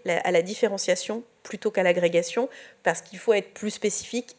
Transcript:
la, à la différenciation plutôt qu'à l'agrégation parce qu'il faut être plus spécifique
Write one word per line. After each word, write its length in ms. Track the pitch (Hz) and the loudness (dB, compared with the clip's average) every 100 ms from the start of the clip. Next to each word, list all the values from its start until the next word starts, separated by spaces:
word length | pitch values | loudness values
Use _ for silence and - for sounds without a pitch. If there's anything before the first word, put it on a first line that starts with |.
| - | -4
la, 140 | 170 | -2
à 120 | - | 4
la 100 | 180 | 2
différenciation 840 | 180 214 220 196 - 185 - 220 254 _ | 2 0 0 0 0 0 -2 -6 -8 _
plutôt 280 | - 202 214 | -14 -4 -2
qu'à 120 | 196 | 2
l'agrégation 640 | 175 175 175 170 170 - 254 - - _ | 2 4 4 2 0 -2 -4 -6 -20 _
parce 180 | 180 170 | -2 -2
qu'il 180 | - 185 | -6 -4
faut 140 | - | 2
être 200 | 208 196 | 2 0
plus 180 | - 208 | -8 -8
spécifique 680 | - 208 - - 233 240 | -2 -2 -4 -6 -8 -8